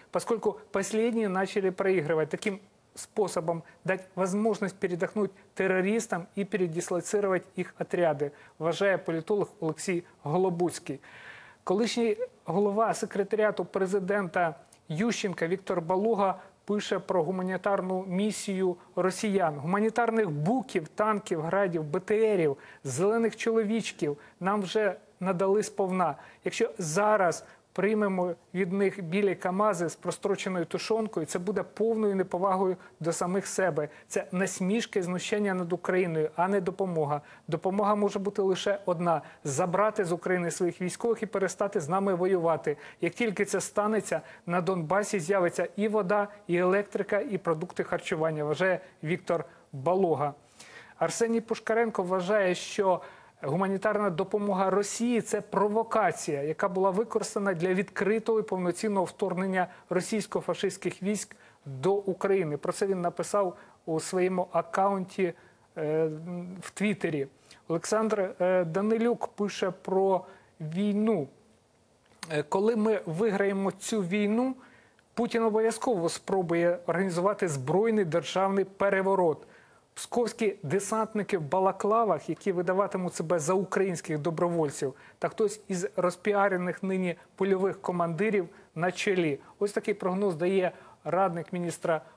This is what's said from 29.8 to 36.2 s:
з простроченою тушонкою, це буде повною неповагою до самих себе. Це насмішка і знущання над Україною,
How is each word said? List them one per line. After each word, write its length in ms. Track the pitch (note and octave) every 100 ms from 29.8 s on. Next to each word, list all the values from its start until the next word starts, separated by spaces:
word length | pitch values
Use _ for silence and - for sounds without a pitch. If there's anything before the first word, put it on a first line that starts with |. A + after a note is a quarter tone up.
| E3+
з 80 | -
простроченою 680 | F3+ E3 G3+ F#3+ G3 F#3
тушонкою, 640 | E3 F3 - A3 A3 - G3+
це 120 | F#3
буде 240 | F3+ G3
повною 540 | - - A3 A3 G#3+ F#3+
неповагою 600 | F#3 F3 G3 F#3 F#3+ F3+ - -
до 120 | D#3+
самих 340 | E3 F3+ F#3+ -
себе. 420 | - F#3 D#3 D3 - -
Це 160 | G3 -
насмішка 640 | F3+ F#3 - F#3 A3+ - G3+
і 40 |
знущання 520 | F3+ F3+ - G#3 G#3
над 180 | F#3 F3
Україною, 580 | F3 - F#3 F3+ D#3+